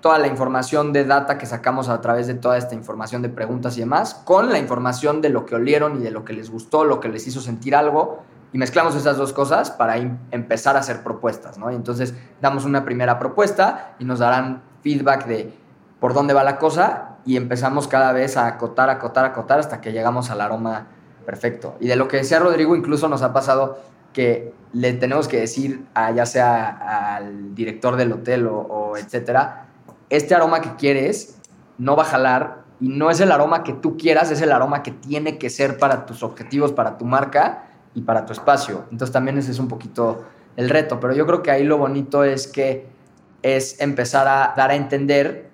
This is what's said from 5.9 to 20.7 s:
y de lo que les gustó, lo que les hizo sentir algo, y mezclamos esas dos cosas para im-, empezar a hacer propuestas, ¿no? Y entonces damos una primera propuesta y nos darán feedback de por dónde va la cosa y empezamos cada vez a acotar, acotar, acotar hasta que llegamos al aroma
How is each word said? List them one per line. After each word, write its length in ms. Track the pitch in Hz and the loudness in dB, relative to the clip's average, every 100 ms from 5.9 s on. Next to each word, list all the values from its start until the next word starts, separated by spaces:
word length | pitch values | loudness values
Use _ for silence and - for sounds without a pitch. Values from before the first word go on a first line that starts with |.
| 143 | -2
y 40 | |
de 80 | 117 | -6
lo 120 | 110 | -8
que 100 | 107 | -10
les 180 | 107 113 | -12 -10
gustó, 340 | 113 - 151 156 | -14 -2 2 2
lo 140 | 127 | 2
que 100 | 117 | -2
les 160 | 110 - | -8 -8
hizo 160 | 131 | -8
sentir 340 | 120 113 127 143 | -8 -8 2 2
algo, 480 | 151 147 - - - - - | 4 2 0 -4 -16 -20 -10
y 60 | 131 | -4
mezclamos 360 | 127 170 165 147 | 0 2 2 2
esas 220 | 143 135 | 0 0
dos 160 | 135 | -2
cosas 380 | - 139 170 - | 0 0 2 0
para 260 | - 113 113 | 0 0 0
im-, 200 | 123 120 - | -2 -8 -8
empezar 460 | 120 117 113 139 135 | -8 -4 -2 2 2
a 40 | |
hacer 240 | 131 113 | 0 -8
propuestas, 540 | - 110 117 107 - 98 | -8 -4 -4 -4 -12 -10
¿no? 140 | 113 | -8
Y 40 | 123 | -6
entonces 380 | 120 120 127 123 - - | -6 -4 -4 -6 -18 -2
damos 220 | 139 135 | -2 0
una 220 | 139 139 135 | 0 0 0
primera 320 | 123 123 120 | -2 0 0
propuesta 760 | 127 - 202 - 190 - - - | -2 2 0 4 2 0 -12 -12
y 80 | 127 | -6
nos 140 | 123 | 0
darán 420 | 120 127 131 131 - _ | 2 2 0 -8 -14 _
feedback 420 | 147 143 135 135 117 | -4 0 2 2 0
de 260 | 113 - - _ _ _ _ | -6 -6 -14 _ _ _ _
por 140 | 127 | 0
dónde 220 | 127 143 139 | 2 4 4
va 80 | |
la 160 | 139 139 | 4 2
cosa 580 | 156 151 180 - - - - | 0 2 0 0 -10 -14 -2
y 100 | 127 | -2
empezamos 520 | 120 123 131 143 143 | 0 -2 0 -2 0
cada 240 | 131 135 | 2 4
vez 260 | 127 135 135 | 2 0 0
a 80 | 117 | 0
acotar, 460 | 113 117 - 131 | -2 -6 2 2
acotar, 340 | 127 120 131 131 | 2 -2 0 0
acotar 340 | 123 110 143 | 0 2 2
hasta 220 | 147 113 | 2 -6
que 100 | 113 | -8
llegamos 380 | 113 113 123 123 | -2 0 -2 -4
al 120 | 104 | -4
aroma 480 | 104 110 113 | -4 -2 -4